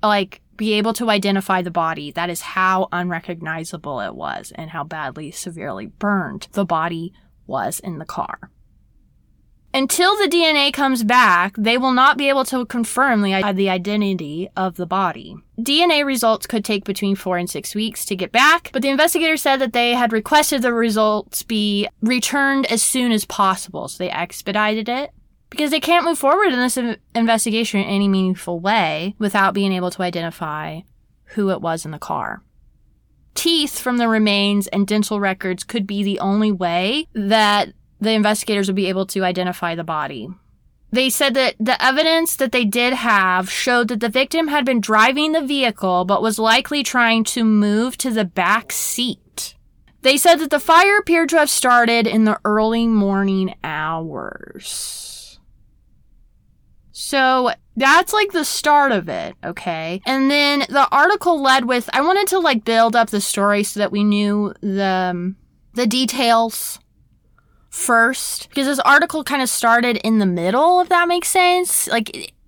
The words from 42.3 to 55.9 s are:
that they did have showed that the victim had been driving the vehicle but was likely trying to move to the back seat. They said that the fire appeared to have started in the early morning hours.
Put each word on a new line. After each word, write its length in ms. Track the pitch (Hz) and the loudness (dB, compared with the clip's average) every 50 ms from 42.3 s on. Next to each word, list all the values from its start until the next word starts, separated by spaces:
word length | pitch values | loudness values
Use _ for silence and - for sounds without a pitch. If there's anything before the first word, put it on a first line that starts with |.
| - | -2
that 160 | - 269 240 | -2 -2 0
they 120 | - 247 233 | 0 0 0
did 300 | 202 214 240 240 247 262 | 0 0 0 0 0 0
have 560 | 240 226 240 214 196 185 185 185 185 185 185 | 0 0 2 2 4 4 2 2 0 -2 -4
showed 380 | - - - 254 247 240 240 | -6 -4 0 0 2 2 2
that 140 | 214 247 208 | 0 -2 -2
the 60 | 240 | -2
victim 420 | 226 214 254 269 - - 330 330 294 | -2 0 0 0 0 0 -2 0 0
had 160 | 294 294 247 | 0 0 0
been 140 | 269 254 226 | 2 0 0
driving 520 | 196 - 214 214 220 254 262 294 302 311 | 0 2 4 4 4 4 4 2 0 0
the 100 | 311 330 | 0 0
vehicle 640 | 285 262 294 277 254 233 208 - 196 185 180 180 185 | 0 -2 -2 0 0 -2 -2 -2 -2 0 2 2 2
but 160 | 185 202 - | 2 0 2
was 160 | - 226 208 | 0 0 0
likely 460 | - 220 220 226 262 - - 294 294 240 | 0 2 2 2 2 2 0 -2 -2 -2
trying 400 | - - 247 240 226 226 226 214 | 0 0 2 2 4 4 2 0
to 200 | - - 247 226 | 0 0 0 2
move 540 | 220 214 208 208 208 208 214 240 254 - | 4 4 4 4 4 2 2 0 -2 -4
to 140 | - - 262 | -4 -4 -2
the 120 | 220 220 208 | 0 -2 -2
back 480 | 170 - 190 175 180 208 233 - - | -2 -2 0 2 2 2 0 0 -4
seat. 840 | - - - - - - 240 240 - - _ _ - - - - - _ _ _ _ _ _ _ _ _ - | -8 -6 -6 -6 -4 -4 -4 -4 -6 -8 _ _ -14 -12 -12 -12 -14 _ _ _ _ _ _ _ _ _ 2
They 120 | 262 285 | 2 2
said 200 | 277 - 349 339 | 4 6 6 6
that 160 | 302 320 277 | 4 4 0
the 80 | 294 294 | -2 0
fire 400 | - - 320 339 381 403 403 415 | 4 6 6 8 8 6 4 2
appeared 300 | 415 - 339 330 330 277 | 2 2 2 2 2 4
to 100 | 330 320 | 4 4
have 100 | 294 294 | 4 2
started 560 | - - - 254 240 240 240 233 233 233 220 | 2 0 2 4 4 4 4 4 4 2 2
in 200 | - - 220 220 | 2 2 4 4
the 140 | 214 208 - - | 2 2 0 0
early 400 | 214 208 220 214 220 226 233 233 | 0 2 2 2 2 0 0 0
morning 720 | 233 220 208 196 196 196 196 196 196 190 190 190 185 - - - | 2 2 2 2 2 2 2 2 0 0 0 -2 -4 -6 -8 -8
hours. 1800 | 156 151 151 156 160 165 165 165 160 147 101 62 - - - - - - - - - - - - - - - - - - - - - - - _ _ _ _ _ _ _ _ _ _ | -6 -6 -4 -4 -4 -4 -6 -6 -8 -10 -10 -10 -10 -12 -14 -16 -18 -18 -16 -14 -12 -10 -10 -10 -12 -12 -14 -14 -16 -16 -18 -18 -20 -20 -20 _ _ _ _ _ _ _ _ _ _